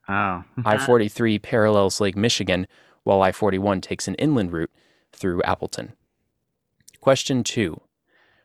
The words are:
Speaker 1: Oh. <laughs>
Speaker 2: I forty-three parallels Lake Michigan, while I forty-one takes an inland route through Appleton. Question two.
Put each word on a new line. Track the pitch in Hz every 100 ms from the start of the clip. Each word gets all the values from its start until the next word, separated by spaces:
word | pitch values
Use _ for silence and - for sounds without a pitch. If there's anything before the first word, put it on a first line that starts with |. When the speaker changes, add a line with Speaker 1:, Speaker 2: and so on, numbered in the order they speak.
| -
Speaker 1:
Oh. | 98 101 90 -
<laughs> | -
Speaker 2:
I | 113 107
forty-three | - 120 107 - 113 104
parallels | - 120 107 104 98 -
Lake | 101 92
Michigan, | 117 - 92 90 92 _ _ _
while | - 98
I | 95
forty-one | - 104 95 101 95
takes | - 92 -
an |
inland | 92 147 135 90
route | 85 82 _ _ _ _
through | - 98 87
Appleton. | - - - - 110 - _ _ _ _ _ _ _ _ _ _
Question | - 135 - 131
two. | 113 - 92 - _ _ _ _ _ _